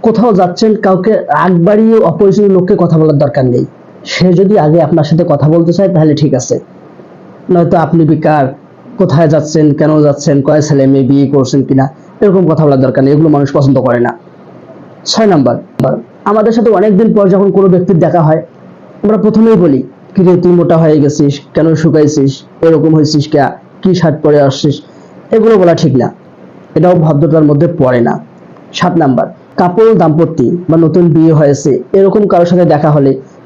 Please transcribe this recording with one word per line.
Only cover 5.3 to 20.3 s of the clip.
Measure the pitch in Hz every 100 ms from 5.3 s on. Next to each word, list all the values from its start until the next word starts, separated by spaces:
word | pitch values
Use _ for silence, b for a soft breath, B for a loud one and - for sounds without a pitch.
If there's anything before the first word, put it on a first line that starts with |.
| 143 147
বলতে | 165 165
চায় | 175 196
তাহলে | 175 156 143
ঠিক | 147
আছে, | 127 - 113 - - - - - - - - -
নয়তো | 175 156 170
আপনি | 160 170 156
বেকার, | 156 156 156 131 - - - - -
কোথায় | 185 139 160
যাচ্ছেন, | 156 156 165 151
কেন | 139 151 156
যাচ্ছেন, | 147 135 - 143
কয় | 139 151
ছেলে | 151 143 135
মেয়ে | 139 127
বিয়ে | 139 139
করছেন | 143 123 139
কিনা, | - 135 135 B B -
এরকম | 208 190 165
কথা | 160 151
বলার | 135
দরকার | 131 123
নেই, | 135
এগুলো | 147 160
মানুষ | 143 139
পছন্দ | 151 135 131
করে | 127 120
না। | 123 - - - - - - - - - -
ছয় | - 220
নাম্বার, | 160 123 - - - 131 - - - 202
আমাদের | 214 220
সাথে | 226 226
অনেকদিন | 185 214 190 226
পর | 220 196
যখন | 196 202
কোনো | 196 196
ব্যক্তির | 180 180 170
দেখা | 170 170
হয়, | 156 160 - - - - - -
আমরা | 208 226
প্রথমেই | 214 214 226 208
বলি, | 175 131 - - - -
"কি |
রে, | 180